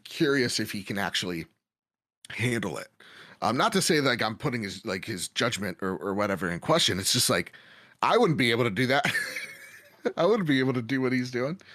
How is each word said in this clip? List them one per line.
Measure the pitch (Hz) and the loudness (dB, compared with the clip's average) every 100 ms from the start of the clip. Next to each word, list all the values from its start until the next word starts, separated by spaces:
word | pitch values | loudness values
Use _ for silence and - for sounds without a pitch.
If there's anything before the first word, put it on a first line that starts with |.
curious | - - 156 139 120 - | -10 0 2 2 0 -2
if | 107 | -4
he | 110 | -6
can | 95 101 | -6 -4
actually | 92 - 95 87 80 _ _ _ _ _ _ _ - | -2 -2 -4 -6 -8 _ _ _ _ _ _ _ -14
handle | - 117 120 98 62 | -4 -2 -2 -4 -8
it. | - _ - - - - | -10 _ -20 -20 -20 -4
Um, | 98 127 | 0 2
not | 208 | 2
to | 202 | 2
say, | - 160 | 2 2
like, | 135 120 | 2 2
I'm | 110 110 | -2 -2
putting | 147 120 | -4 -4
his, | 101 92 110 | -6 -8 -6
like, | 95 90 | -6 -4
his | 98 85 | -8 -6
judgment | - 120 95 101 87 | 0 0 0 -4 -4
or, | 95 92 | -4 -2
or | 95 | -2
whatever | 98 104 98 87 | 0 0 0 -2
in | 85 | -4
question. | - 160 - 95 | 2 2 2 0
It's | 95 | 0
just, | 127 - | 0 2
like, | 101 90 - - - - _ | 2 -2 -10 -20 -20 -20 _
I | 131 208 | 2 4
wouldn't | 220 135 | 4 4
be | 120 | 2
able | 113 120 | 2 2
to | |
do | 95 127 | 2 2
that. | 139 - - - - - - | 2 2 -2 -4 -8 -12 -14
<laughs> | - - - - - - | -20 -20 -20 -8 -6 0
I | 170 | 2
wouldn't | 226 165 | 4 2
be | 135 | 2
able | 131 | 2
to | 127 | 0
do | 113 131 | -2 -2
what | 127 | 0
he's | 127 123 | 0 -2
doing. | 123 131 185 - | -4 -4 -6 -12